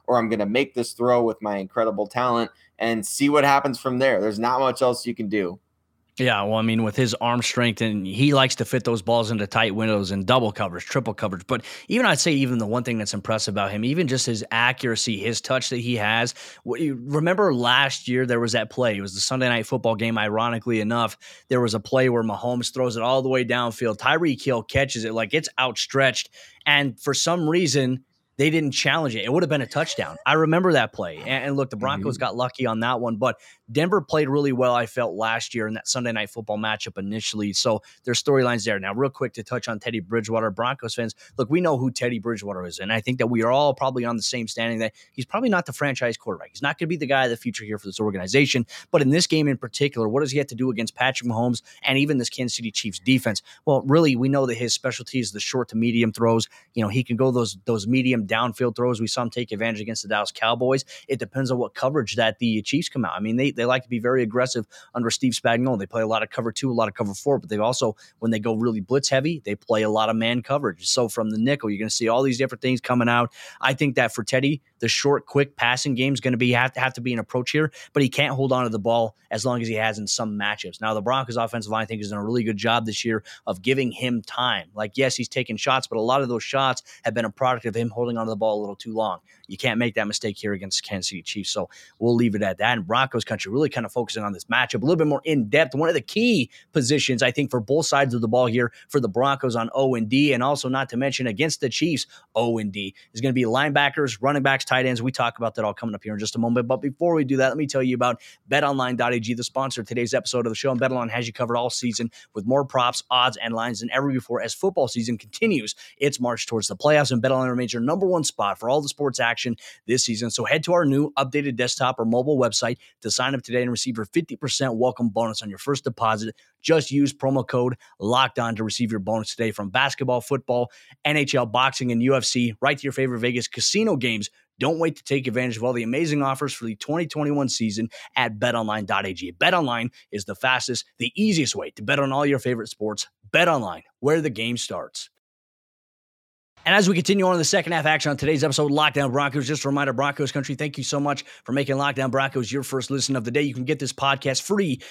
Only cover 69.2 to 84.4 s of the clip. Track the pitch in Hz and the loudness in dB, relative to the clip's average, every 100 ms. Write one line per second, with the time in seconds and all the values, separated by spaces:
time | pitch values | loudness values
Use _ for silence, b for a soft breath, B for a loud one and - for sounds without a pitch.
69.2 | 151 156 101 104 - 107 107 107 110 113 | 0 -4 -6 -8 0 2 4 2 2 2
70.2 | 113 120 - 143 120 82 - 131 117 - | 0 0 -2 -2 -2 -4 -2 0 0 0
71.2 | 107 107 123 143 110 98 110 - 113 120 | -2 0 0 0 -2 -4 -4 0 2 4
72.2 | 135 120 131 120 127 127 - 123 117 120 | 2 0 -2 -2 -2 -2 2 2 4 2
73.2 | 117 B B B 131 135 147 127 117 - | 2 B B B -2 2 2 2 0 -2
74.2 | 104 131 139 147 - _ 113 - 143 143 | -2 0 2 -2 -6 _ -2 2 2 2
75.2 | - 143 139 - 120 123 147 123 135 127 | 2 0 0 0 0 2 0 0 0 0
76.2 | 131 120 123 120 131 123 131 123 123 117 | 0 2 4 4 2 0 -2 -2 -4 -4
77.2 | 104 127 120 151 156 B B 147 131 - | -2 -4 -2 0 -2 B B 2 2 2
78.2 | 143 135 135 127 120 110 107 117 110 - | 0 0 2 2 2 0 2 2 2 -4
79.2 | _ 107 123 120 113 107 113 104 101 - | _ -4 -2 -2 -2 0 -2 -2 -6 -4
80.2 | 110 104 104 107 92 - 110 107 104 135 | -4 -2 -2 -4 -8 -6 -2 -2 0 -2
81.2 | 120 117 113 117 101 110 110 110 101 104 | -2 -2 -2 -4 -4 -4 -2 -6 -6 -6
82.2 | 104 123 113 101 113 117 110 104 117 110 | -2 0 0 -2 0 0 0 -4 -2 -2
83.2 | B B - 92 110 131 123 - 127 120 | B B -8 -4 0 2 0 -2 -2 -4
84.2 | - - | -4 -2